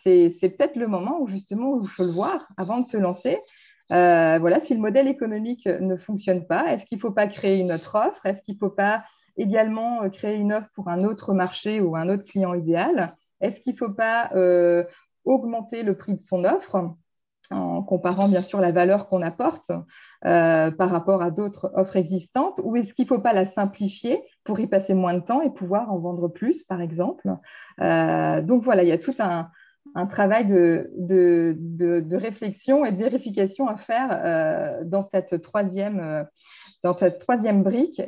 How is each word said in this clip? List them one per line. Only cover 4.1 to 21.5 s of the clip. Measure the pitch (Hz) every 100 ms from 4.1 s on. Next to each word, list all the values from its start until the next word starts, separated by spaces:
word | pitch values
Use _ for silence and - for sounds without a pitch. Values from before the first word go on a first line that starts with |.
| 170 165 160
voilà, | 170 277
si | -
le | 226
modèle | 214 247 269
économique | 277 226 214 226 240 202
ne | - 190 185
fonctionne | - 202 190 185 160
pas, | 175 330
est-ce | 220 -
qu'il | 208
faut | 233
pas | 202 208
créer | 208 202 196
une | 180
autre | 165 - 214
offre ? | 269 -
Est-ce | 190 196
qu'il | - 202
faut | 196
pas | 202 202 214 - _ _ -
également, | 208 220 220 220 233 240
euh, | 196
créer | 190 208 214
une | 208
offre | 214 208
pour | - 190
un | 175
autre | 202 214 -
marché | 196 180 - 214 214
ou | 180
un | 160 170
autre | 196
client | - 196 185
idéal ? | 175 165 165 240 311 165 - _ -
Est-ce | 214 -
qu'il | 254 -
faut | 233
pas, | 196 226 233 -
euh, | 185 180 175 175 170 175 - _ _ -
augmenter | 262 233 226 214 226
le | 214
prix | 190 -
de | 196
son | - 185
offre ? | 185 - - 190 175 - _ _ _ _ -
en | - 175 170
comparant | 196 185 180 185 196
bien | 185
sûr | 190 202
la | 180
valeur | 175 180 202 -
qu'on | 185
apporte, | 165 - 277 - - 170 - - - -
euh, | - 170 165 160 160
par | 156 185
rapport | 170 175 196
à | 175
d'autres | 165 208